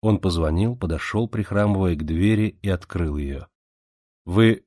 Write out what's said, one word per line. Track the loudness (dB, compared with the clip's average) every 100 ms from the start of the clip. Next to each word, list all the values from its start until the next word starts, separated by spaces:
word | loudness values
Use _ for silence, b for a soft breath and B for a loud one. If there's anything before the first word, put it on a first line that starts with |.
Он | 2 0
позвонил, | 0 0 0 0 0 -2
подошел, | -4 -4 -4 -4 -4
прихрамывая, | -4 -2 0 2 2 0 0
к |
двери | -2 0 2 2 0 -4
и | -4
открыл | -4 -4 -4 -4 -4
ее. | -6 -8 -12 _ _ _ _ _ _ _ -2
«Вы | 4 6 4